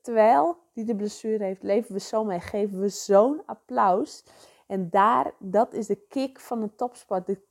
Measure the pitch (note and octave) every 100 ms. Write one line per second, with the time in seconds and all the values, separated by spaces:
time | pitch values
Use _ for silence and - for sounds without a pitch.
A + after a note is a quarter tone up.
0 | - A3+ G#3+ C4 D#4+ E4+ _ - A3 G#3+
1 | G#3 - A3 A3 G3 F#3+ G3 G3+ A3+ G3
2 | - A3 A3 F3+ - G#3 G3+ F#3 G3+ -
3 | - G3 A#3 D4+ - - _ B3 G#3 F#3
4 | D4 - _ - - _ _ G3 F3+ G3
5 | G3+ B3+ C#4 - G3 G3 A#3+ - G#3 G3+
6 | _ C#4 C4+ C4 - A#3+ G#3+ - A#3+ -
7 | _ F#3+ F3+ G3 _